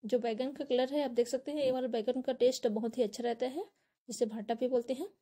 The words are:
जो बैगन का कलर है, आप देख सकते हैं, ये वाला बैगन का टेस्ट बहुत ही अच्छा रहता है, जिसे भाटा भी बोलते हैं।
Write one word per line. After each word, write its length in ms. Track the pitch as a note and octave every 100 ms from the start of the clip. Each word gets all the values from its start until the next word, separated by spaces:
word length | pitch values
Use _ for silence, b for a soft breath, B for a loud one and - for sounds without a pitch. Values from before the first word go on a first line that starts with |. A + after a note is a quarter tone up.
जो 160 | G#3+ B3
बैगन 320 | A3+ A3 C4
का 120 | C#4+ C#4+
कलर 280 | B3 C4
है, 100 | C#4+
आप 80 | C#4
देख 140 | A#3+ A#3+
सकते 220 | C4 C4
हैं, 120 | D4+
ये 80 | C#4
वाला 160 | B3+ B3+
बैगन 320 | A3+ A3 B3+
का 120 | B3+ B3+
टेस्ट 320 | B3 B3+ B3
बहुत 280 | G#3+ A3+ A#3
ही 60 |
अच्छा 200 | A3 G#3+
रहता 220 | A#3+ A#3 B3+
है, 220 | C#4 G#4+ _ _ _ -
जिसे 160 | A#3 A3+
भाटा 260 | A3 G#3 A#3
भी 120 | B3+
बोलते 240 | B3+ A#3+ C4
हैं। 180 | F#4+ _